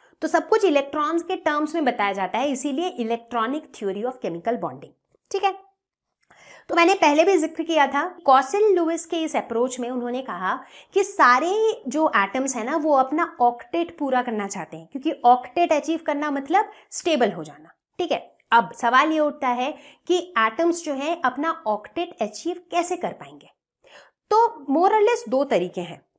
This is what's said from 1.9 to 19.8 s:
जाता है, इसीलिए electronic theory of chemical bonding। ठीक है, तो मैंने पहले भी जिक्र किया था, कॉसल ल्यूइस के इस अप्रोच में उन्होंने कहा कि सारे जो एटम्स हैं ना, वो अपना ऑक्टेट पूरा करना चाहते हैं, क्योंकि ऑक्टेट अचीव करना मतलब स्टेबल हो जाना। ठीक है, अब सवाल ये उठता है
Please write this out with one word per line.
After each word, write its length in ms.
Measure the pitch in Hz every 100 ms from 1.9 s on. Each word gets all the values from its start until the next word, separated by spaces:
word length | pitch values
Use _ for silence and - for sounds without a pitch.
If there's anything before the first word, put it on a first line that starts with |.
| 233 202
जाता 260 | 196 190 226
है, 120 | 285
इसीलिए 460 | 262 294 277 349 359
electronic 680 | 220 233 - 240 226 302 -
theory 300 | - 202 196
of 160 | 247 247
chemical 400 | 185 170 233 233
bonding। 300 | 165 131 - _ _ _ _
ठीक 140 | 392
है, 100 | 392 381 - _ _ _ _ _ _ - - - -
तो 40 |
मैंने 200 | 339 339
पहले 300 | 392 302 294
भी 120 | 339 359
जिक्र 240 | 320 320
किया 240 | 320 320 269
था, 160 | 285 359 - -
कॉसल 380 | 269 262 403 427
ल्यूइस 320 | 359 330 330 -
के 100 | 330
इस 200 | 320 240
अप्रोच 420 | - 226 254 254
में 80 | 247
उन्होंने 320 | 254 240 254
कहा 320 | 254 180 185 269 - - -
कि 100 | 392
सारे 800 | - - 254 254 339 415 440 - 254
जो 220 | 302 311 208
एटम्स 400 | 196 262 269 254
हैं 80 |
ना, 120 | 226 320
वो 180 | 302
अपना 420 | 277 262 302 330 -
ऑक्टेट 560 | 240 240 - 339 339 -
पूरा 240 | 277 254
करना 240 | 247 214 196
चाहते 280 | 190 160 160
हैं, 120 | 160
क्योंकि 200 | 262 294 -
ऑक्टेट 480 | 240 247 254 349 349
अचीव 280 | 302 285 320 320
करना 240 | 294 302
मतलब 400 | 277 277 381 440 - _
स्टेबल 400 | - 349 302 214
हो 120 | 170
जाना। 260 | 156 - - _ _ -
ठीक 140 | 349
है, 60 | 185 - _ _
अब 200 | 233 233
सवाल 400 | - 240 247 311
ये 80 | 311
उठता 280 | 294 294 254
है 200 | 247 262 294